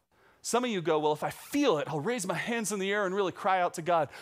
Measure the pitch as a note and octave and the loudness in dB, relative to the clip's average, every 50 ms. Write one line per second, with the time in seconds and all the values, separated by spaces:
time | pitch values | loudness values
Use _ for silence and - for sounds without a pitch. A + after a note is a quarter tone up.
0 | _ _ _ _ _ _ _ _ - - A3+ A#3+ B3+ B3 G#3+ F3+ D#3 E3+ D#3 D3+ | _ _ _ _ _ _ _ _ -4 -2 0 0 0 0 -2 -2 0 2 2 2
1 | D3+ D3+ D3+ - - D3 - - - - - C#4+ C#4+ B3 E3 C#3+ C#3 - D#3+ D3 | 2 2 0 0 -2 -6 -6 -8 -8 -4 0 2 4 4 4 2 0 -2 -4 -4
2 | C#3 A3 B3 A#3 F3 F#3+ F3 D3+ - G#3 A#3 A#3 A3 E3+ G#3+ G3 F#3 G3 G3+ G#3 | -2 -2 -2 -2 -2 -2 -4 -4 -2 -2 -2 -2 -2 -2 -2 -2 -2 0 0 0
3 | G3+ F3+ F#3 G#3 G3 E3+ - - - G3 F#3+ F#3 F3 E3+ - F3+ D#3 F3 F3 E3 | 0 0 0 0 0 0 -2 -2 0 2 2 4 2 0 -2 -2 0 2 2 2
4 | D3 - - - | 2 0 -4 -10